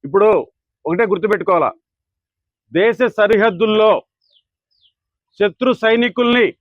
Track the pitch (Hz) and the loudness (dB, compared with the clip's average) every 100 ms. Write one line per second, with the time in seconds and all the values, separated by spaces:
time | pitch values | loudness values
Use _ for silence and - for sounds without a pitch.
0 | 165 190 214 190 - _ _ _ 147 175 | -2 2 2 2 -4 _ _ _ -6 -4
1 | 220 190 202 202 151 175 131 - _ _ | -2 -2 -2 -4 0 0 0 -6 _ _
2 | _ _ _ _ _ _ _ 135 220 214 | _ _ _ _ _ _ _ -2 -2 0
3 | 247 214 208 220 220 175 214 214 214 175 | -4 0 0 2 0 0 -2 2 2 0
4 | _ _ _ _ _ _ _ _ _ _ | _ _ _ _ _ _ _ _ _ _
5 | _ _ _ _ 202 - 254 240 220 226 | _ _ _ _ -4 -2 -2 0 0 0
6 | 240 190 240 247 202 - | 0 -2 0 0 0 -4